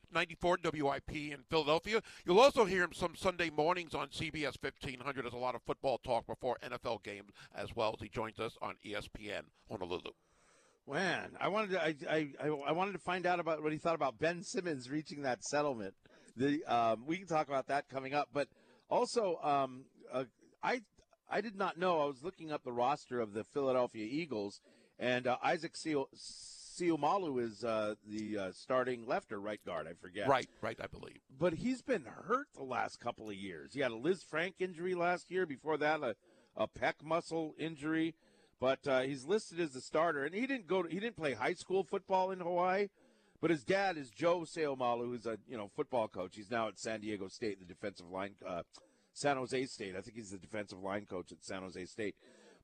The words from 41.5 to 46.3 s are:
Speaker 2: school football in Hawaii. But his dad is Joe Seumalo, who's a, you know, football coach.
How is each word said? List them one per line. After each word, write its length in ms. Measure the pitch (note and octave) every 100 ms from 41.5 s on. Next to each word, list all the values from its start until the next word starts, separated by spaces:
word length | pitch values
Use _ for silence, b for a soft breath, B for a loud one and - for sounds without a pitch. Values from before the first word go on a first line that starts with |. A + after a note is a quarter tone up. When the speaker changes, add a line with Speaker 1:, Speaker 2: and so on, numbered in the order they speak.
Speaker 2:
school 320 | F3+ - F#3
football 460 | F#3 G3 - F#3 F#3
in 100 | F#3+
Hawaii. 480 | F3 F3 F3+ F#3+ G3+ b b b b b
But 120 | D#3+
his 140 | E3
dad 340 | - F#3+ G3 E3
is 100 | C3
Joe 380 | - E3+ F3 D#3+
Seumalo, 580 | - D3 C3+ B2 A#2+
who's 220 | A#2+ B2 A2+
a, 100 | G#2+ -
you 120 | B2
know, 100 | G2+ -
football 320 | D3 B2+ G#2+
coach. 280 | G2+ F#2